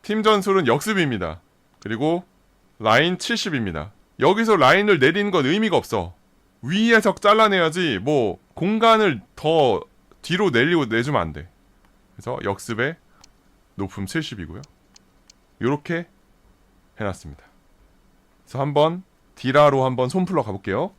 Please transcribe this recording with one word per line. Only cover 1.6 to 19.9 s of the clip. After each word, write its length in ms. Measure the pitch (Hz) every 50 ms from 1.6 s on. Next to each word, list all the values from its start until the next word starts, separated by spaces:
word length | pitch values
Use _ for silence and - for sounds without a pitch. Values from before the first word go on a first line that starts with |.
| _ _ _ _
그리고 420 | - 101 113 110 139 156 165 175 185 _ _ _ _ _ _ _ _ _ _ _
라인 380 | 107 110 110 123 156 175 185
칠십입니다. 760 | 180 - - 233 220 - 208 160 131 110 95 82 78 76 101 _ _ _ _ _ -
여기서 360 | 120 151 196 214 233 220 214
라인을 440 | 180 139 127 156 190 208 208 202 156
내리는 300 | 127 143 170 202 202 208
건 160 | 185 175 135
의미가 300 | 127 165 208 220 220 170
없어. 380 | 131 - - - 104 87 87 - _ _ _ _ _ _ _ _ _
위에서 520 | - 127 170 202 220 233 233 220 214 202 185
잘라내야지 840 | - - 202 214 220 220 214 196 185 170 160 156 185 180 156 117 92
뭐 380 | 98 135 156 143 117 101 87 - _ _ _
공간을 680 | - 160 190 214 220 226 226 226 220 214 190 139 104 - _ _
더 460 | - - 151 165 160 143 123 104 85 - _ _ _ _ _ _ _
뒤로 280 | - - 165 180 214 185
내리고 360 | 127 113 123 160 175 165 139
내주면 360 | 110 110 117 120 143 147 117
안 120 | 87 80 71
돼. 140 | 69 76 - _ _ _ _ _ _ _ _ _ _ _ _ _
그래서 240 | - - 117 123 - -
역습의 520 | 98 98 - - - 117 104 123 143 165 _ _ _ _ _ - _ _ _ _ _ _ _ _ _ _
높음 300 | - 98 92 - - 98
칠십이고요. 560 | 92 - 165 156 - 127 101 85 78 80 101 143 _ _ _ _ _ _ _ _ _ _ _ _ _ _ _ _ _ _ _
요렇게 460 | 104 120 143 143 151 - 175 165 170 _ _ _ _ _ _ _ _ _ _ _ _ _ _ _ _ _ _ -
해놨습니다. 440 | 107 101 90 - - 76 71 - _ _ _ _ _ _ _ _ _ _ _ _ _ _ _ _ _ _ _ _ _
그래서 160 | _ - 127
한번 440 | 139 147 143 147 147 160 170 185 185 _ _ _ _ _ _
디라로 500 | - - 123 131 147 147 147 139 135 131
한번 220 | 131